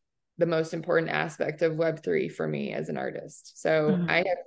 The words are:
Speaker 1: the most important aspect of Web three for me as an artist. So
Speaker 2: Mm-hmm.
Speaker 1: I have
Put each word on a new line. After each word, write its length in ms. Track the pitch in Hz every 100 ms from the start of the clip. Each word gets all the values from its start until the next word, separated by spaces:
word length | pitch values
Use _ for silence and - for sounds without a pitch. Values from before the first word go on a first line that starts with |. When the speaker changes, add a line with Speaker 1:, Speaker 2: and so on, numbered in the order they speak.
| _ _ _ -
Speaker 1:
the 80 | 165
most 280 | 160 160
important 380 | 165 165 165 165
aspect 500 | 151 160 - - 156
of 140 | 165 156
Web 280 | 165 156
three 260 | - 160 -
for 180 | - 160
me 240 | 147 -
as 160 | - 160
an 100 | 147
artist. 640 | 131 - - - - -
So 300 | - 160 151
Speaker 2:
Mm-hmm. 180 | 180 170
Speaker 1:
I 80 | 165
have 200 | 185 175